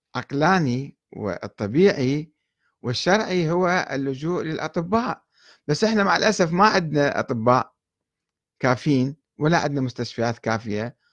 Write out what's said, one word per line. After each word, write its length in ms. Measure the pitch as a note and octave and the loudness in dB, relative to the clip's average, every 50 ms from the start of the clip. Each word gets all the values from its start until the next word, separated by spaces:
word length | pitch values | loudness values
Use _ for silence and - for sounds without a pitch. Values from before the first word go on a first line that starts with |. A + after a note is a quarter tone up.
| _ _ - | _ _ -10
العقلاني 800 | B2 A#2+ - C#3+ C#3 D3+ E3+ F#3+ F#3 D#3+ C3 A#2+ B2+ C#3 C#3+ - _ _ _ | -10 -8 -6 -2 0 2 4 4 4 2 0 0 -2 -4 -8 -14 _ _ _
والطبيعي 1200 | - G2 G#2+ G2 F2 - - G#2 _ - A2+ G2+ A2+ D3+ F#3+ G3+ - - B2+ B2+ C#3 D3+ D#3 - _ _ _ _ _ _ _ _ _ _ | -12 -8 -6 -6 -6 -6 -8 -12 _ -6 -6 -2 2 4 4 4 4 2 0 -2 -2 -4 -6 -10 _ _ _ _ _ _ _ _ _ _
والشرعي 680 | - A#2 B2 - - F3 F#3+ A3 A3 - F3+ F3+ E3+ D#3 | -8 -6 -6 -4 0 0 2 2 0 0 -2 -2 0 0
هو 360 | E3+ F3+ F#3 F3 F3+ F3+ - - | 0 0 0 0 0 -2 -2 -4
اللجوء 520 | C#3 C3+ C3+ C#3 C3+ C3 D3 E3 F3+ D#3+ - | -6 -6 -4 -4 -6 -6 -4 -4 -4 -4 -4
للأطباء، 800 | D#3 D#3+ - D3 D#3 - F3+ E3+ F3 G#3 A3+ B3 B3 - - _ _ _ _ _ _ - _ - - | -6 -6 -6 -8 -6 -6 -6 -4 -2 -2 -2 -2 -2 -8 -10 _ _ _ _ _ _ -20 _ -4 -4
بس 160 | D3 - A3+ | -2 0 2
إحنا 200 | G#3+ A3+ G#3 G3 | 2 2 2 2
مع 140 | F#3+ E3+ - | 2 2 2
الأسف 360 | - A3 G3 - F#3 D#3+ E3+ | 2 2 2 2 0 0 4
ما 120 | F3 G3+ - | 4 4 6
عندنا 520 | - F#3+ E3+ D3+ C#3+ C#3+ C#3+ C#3+ - - | 4 2 0 0 0 2 2 2 0 -2
أطباء 540 | A#2 - B2+ A2+ A2 B2 B2 B2+ - - _ _ _ _ _ _ _ _ _ _ _ _ _ _ _ _ _ - | -4 -2 -2 0 4 4 4 4 2 -2 _ _ _ _ _ _ _ _ _ _ _ _ _ _ _ _ _ -2
كافيين، 560 | - B2+ B2+ A#2+ - D#3+ C#3+ C3 B2+ C3+ D3 _ _ _ _ - | 0 0 0 2 2 0 2 2 2 0 -4 _ _ _ _ -2
ولا 180 | C#3+ D#3+ E3+ E3 | 0 2 2 2
عندنا 240 | - D3 C#3+ C#3+ | 0 0 -2 -2
مستشفيات 580 | C3 B2 - - A#2+ - - - A2+ A#2+ A#2 - | -4 -4 -4 -6 -8 -8 -4 -4 -4 -4 -4 -4
كافية، 580 | - A#2 A2+ A2 A#2 A2+ G#2 G#2 A2 B2 - _ _ _ | -4 -4 -4 -4 -4 -4 -4 -4 -4 -6 -10 _ _ _